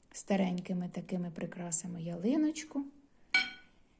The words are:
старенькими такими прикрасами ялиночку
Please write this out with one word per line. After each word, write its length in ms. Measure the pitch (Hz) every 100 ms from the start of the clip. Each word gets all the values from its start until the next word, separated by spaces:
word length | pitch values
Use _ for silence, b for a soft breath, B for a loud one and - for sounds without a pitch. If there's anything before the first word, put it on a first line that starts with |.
| -
старенькими 760 | - - 196 190 180 180 180 175
такими 420 | 180 - 185 175
прикрасами 720 | 165 175 180 175 175 180 170
ялиночку 840 | 165 170 202 302 302 311 - 277 285 - - b b - - - - - - _